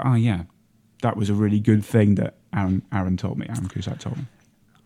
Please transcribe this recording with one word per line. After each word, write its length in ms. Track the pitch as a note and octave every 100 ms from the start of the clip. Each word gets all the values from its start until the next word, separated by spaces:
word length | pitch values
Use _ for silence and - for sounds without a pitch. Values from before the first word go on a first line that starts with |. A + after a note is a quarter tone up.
"Oh, 100 | C3
yeah, 280 | A#2 A#2 F2+ F2 _ _ _ _ _
that 140 | A#2+ G#2+
was 140 | G2+
a 40 |
really 260 | G#2 G#2 G#2
good 240 | G#2+ G#2+
thing 320 | - A#2 G#2 F#2+
that 180 | - - _
Aaron, 280 | G2+ F#2+ F#2+ -
Aaron 240 | G2 F#2 F#2
told 220 | G2 -
me, 80 | -
Aaron 200 | A2+ F#2+
Cusack 300 | - G2 -
told 180 | - -
me"? 80 | - _ _ _ _ _